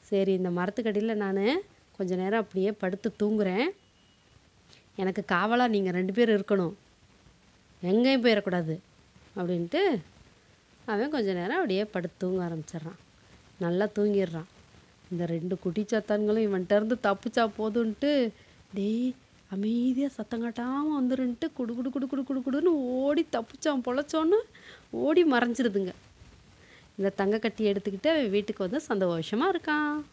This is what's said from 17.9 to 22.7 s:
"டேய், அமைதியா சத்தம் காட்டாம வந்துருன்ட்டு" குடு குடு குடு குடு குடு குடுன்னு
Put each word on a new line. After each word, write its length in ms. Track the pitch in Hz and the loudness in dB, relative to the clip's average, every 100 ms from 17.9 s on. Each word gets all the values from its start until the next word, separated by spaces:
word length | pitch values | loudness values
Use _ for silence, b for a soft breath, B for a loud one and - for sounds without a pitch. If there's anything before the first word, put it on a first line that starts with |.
| 208 285 294 240 - B B - | 0 0 2 0 -4 B B -12
"டேய், 380 | 196 202 226 254 254 _ - _ | -4 -2 0 -2 -4 _ -20 _
அமைதியா 580 | 190 208 233 247 254 277 | -4 -2 0 0 0 -2
சத்தம் 340 | - 214 233 | -4 -8 -4
காட்டாம 500 | 233 233 240 269 302 | -4 -4 -4 -2 0
வந்துருன்ட்டு" 580 | 302 254 254 254 233 330 | 0 0 0 -2 -2 -6
குடு 220 | - 240 | -4 -6
குடு 160 | 240 254 | -4 -4
குடு 160 | 269 254 | -4 -4
குடு 180 | 269 | -4
குடு 160 | 254 269 | -4 -4
குடுன்னு 320 | 254 269 339 | -2 0 2